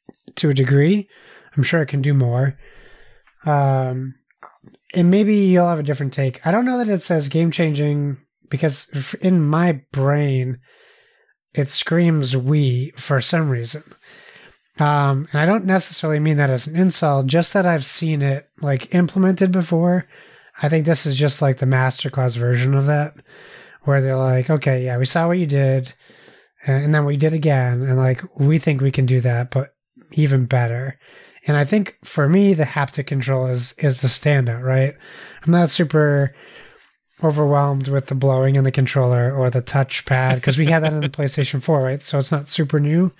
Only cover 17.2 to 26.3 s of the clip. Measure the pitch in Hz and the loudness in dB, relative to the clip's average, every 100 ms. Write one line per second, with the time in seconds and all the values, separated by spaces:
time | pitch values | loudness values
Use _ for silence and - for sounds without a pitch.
17.2 | 131 165 170 202 180 165 131 - 165 151 | 2 0 0 0 0 0 -2 -2 -2 -2
18.2 | 139 139 - _ 143 135 - 180 170 190 | -2 -2 -8 _ -4 -4 -2 0 0 2
19.2 | 190 185 190 185 165 165 175 180 - - | 0 2 2 0 0 0 2 0 -2 -14
20.2 | - - _ - 147 160 156 151 156 135 | -20 -20 _ -6 -2 0 2 0 0 0
21.2 | 147 - 143 127 131 131 131 - 131 135 | 0 0 0 0 0 0 0 -2 -6 -2
22.2 | 127 117 120 123 131 139 139 147 147 - | -2 -2 0 0 0 0 2 0 -2 -8
23.2 | _ - - - - - - 139 135 131 | _ -20 -20 -20 -20 -8 -2 0 0 0
24.2 | 131 127 127 156 139 127 127 123 127 170 | 2 0 2 0 0 0 -2 -2 0 0
25.2 | 170 180 160 139 135 135 127 - _ - | 0 0 0 0 2 0 -4 -14 _ -20
26.2 | - | -20